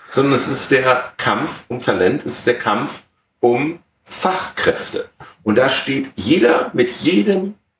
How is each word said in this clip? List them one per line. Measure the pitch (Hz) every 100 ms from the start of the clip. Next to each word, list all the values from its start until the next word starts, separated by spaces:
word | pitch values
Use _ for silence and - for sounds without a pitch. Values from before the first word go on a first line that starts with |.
| -
sondern | - 139
es | 131 151
ist | 135 -
der | 135 127 123 - -
Kampf | - 107 - - -
um | 123
Talent, | - 98 90 143
es | - -
ist | -
der | 120
Kampf | - 107 - - _ _ _ -
um | 120 123 147 170 _ _
Fachkräfte. | - - 190 180 - - - - - - - - - _
Und | 107 107
da | 135
steht | - - 135 -
jeder | - 98 175 - - -
mit | - 123
jedem | - 147 190 208 190 196 - _ _